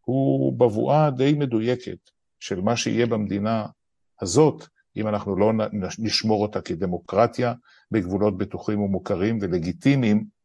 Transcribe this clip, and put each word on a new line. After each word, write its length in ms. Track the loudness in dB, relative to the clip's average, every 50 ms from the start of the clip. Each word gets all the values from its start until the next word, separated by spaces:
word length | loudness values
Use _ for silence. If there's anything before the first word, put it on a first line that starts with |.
הוא 580 | _ -2 0 0 2 2 2 2 0 0 2 4
בבואה 520 | 2 4 4 0 0 2 4 4 4 2
די 220 | 2 2 2 2 2
מדויקת 760 | 2 0 -2 -2 -2 0 0 -2 -2 -4 -12 -14 -14 _ _ _ _ _ _ _ _
של 200 | -8 -6 -6 -2
מה 160 | 0 0 0
שיהיה 300 | 0 -2 -2 0 0 0
במדינה 600 | 0 0 -2 -2 -2 -4 -2 -2 -2 -2 -2 -4 -8 -12 _ _ _ _ _ _ _ _ _
הזאת, 460 | -8 0 4 4 4 4 2 -2 -14 _ _ _ _ _ _
אם 120 | -6 -4 -2
אנחנו 280 | -2 -2 -2 -4 0
לא 160 | 2 2 2 2
נ-, 80 | 2
נ-, 280 | -2 -2 -4 -6 -6 -6 -6 -4
נשמור 440 | -4 -2 -2 0 2 2 2 2 2
אותה 180 | 0 -2 -6
כדמוקרטיה, 960 | -6 -4 -6 -4 -2 -4 -4 -6 -6 -2 2 2 2 2 2 -2 -2 -2 -4 -6 _ _ _ _ _ _
בגבולות 480 | -2 -2 0 0 0 2 2 0 0 0
בטוחים 420 | -6 -6 -6 -8 -4 -4 -2 -2
ומוכרים 580 | 0 0 -2 -4 -2 -2 -2 0 0 0 -2 -2 -2
ולגיטימיים 840 | -2 -2 -2 -2 -4 -6 0 2 2 2 4 4 4 2 2 0 -2 _ _